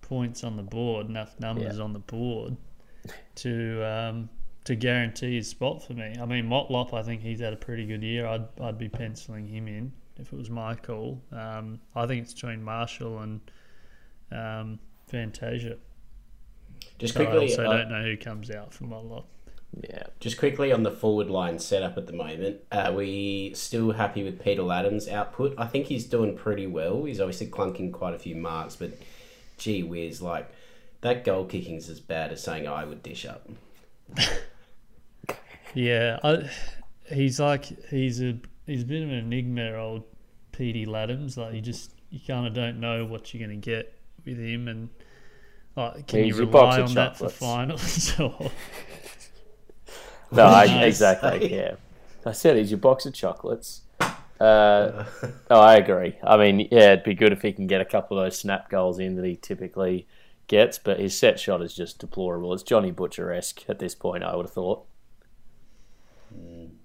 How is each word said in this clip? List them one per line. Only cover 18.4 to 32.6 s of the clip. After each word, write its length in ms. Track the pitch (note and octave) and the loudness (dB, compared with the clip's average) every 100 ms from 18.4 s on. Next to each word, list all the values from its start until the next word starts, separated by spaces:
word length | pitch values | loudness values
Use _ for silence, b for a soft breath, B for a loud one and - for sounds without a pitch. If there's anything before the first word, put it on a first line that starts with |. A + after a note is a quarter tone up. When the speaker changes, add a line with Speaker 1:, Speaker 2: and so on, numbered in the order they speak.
| A2+ | -12
Speaker 1:
out 220 | G#2 G#2 | -14 -16
for 100 | - B2 | -16 -14
Motlop. 380 | A2 A2+ A2+ - - - - - - - | -14 -14 -16 -16 -20 -16 -16 -14 -14 -14
Speaker 2:
Yeah. 160 | - - - | -14 -14 -12
Speaker 3:
Just 200 | - A2+ | -10 -2
quickly 320 | C#3+ C#3 C#3 | -2 0 2
on 100 | A#2+ | 2
the 80 | A2 | 2
forward 400 | - A2+ G#2+ F#2+ | 0 0 2 0
line 300 | F#2+ F2 E2+ | -2 -2 -4
setup 360 | - G2 F#2 F2 | -2 -2 -2 -6
at 120 | F2 | -10
the 60 | |
moment, 440 | E2+ D#2 D#2+ G2 - - | -10 -10 -6 -6 -8 -6
are 200 | G2+ F#2+ | -4 -2
we 600 | F#2+ G2 G2 G2 G2 G2 - | -2 -4 -4 -4 -6 -8 -10
still 360 | - A#2 A2+ | -6 0 0
happy 320 | G#2+ G2+ G#2+ | 0 -2 -2
with 180 | G2 F2+ | -8 -4
Peter 200 | - G2 | -2 0
Ladham's 440 | F2+ F2 G2 G#2+ - | 0 0 0 -2 -6
output? 460 | G#2 G2+ - C3+ C3+ | -6 -6 -4 -4 -4
I 80 | A#2 | -4
think 180 | C#3 C#3+ | -4 -4
he's 200 | C3 - | -6 -2
doing 300 | A#2+ G#2+ - | 0 0 -2
pretty 300 | - G2+ F#2+ | -4 -4 -4
well. 380 | E2 E2 G#2+ D3+ | -4 -2 -4 -4
He's 160 | A2 | -4
obviously 260 | F#2+ F2+ - | -4 -4 -10
clunking 440 | - F#2 F2+ F#2 | -4 -4 -4 -8
quite 220 | F2 F2+ E2+ | -6 -8 -8
a 40 | |
few 160 | F2+ D#2+ | -10 -8
marks, 400 | E2+ D#2+ D#2 - | -6 -8 -8 -10
but 140 | F2 - b b b b b - | -12 -12 b b b b b -12
gee 240 | - G2+ | -6 -4
whiz, 400 | E2+ E2+ E2+ E2 | -4 -8 -10 -10
like, 260 | F2+ E2 - b b b b b | -8 -8 -8 b b b b b
that 220 | - - | -2 0
goal 220 | - F#2+ F#2 | 0 -2 -2
kicking's 420 | F#2 - E2 D#2 | -8 -8 -12 -12
as 120 | D#2+ | -18
bad 320 | - D#2+ D#2 | -10 -8 -6
as 100 | D2+ | -8
saying 240 | - D#2+ | -10 -8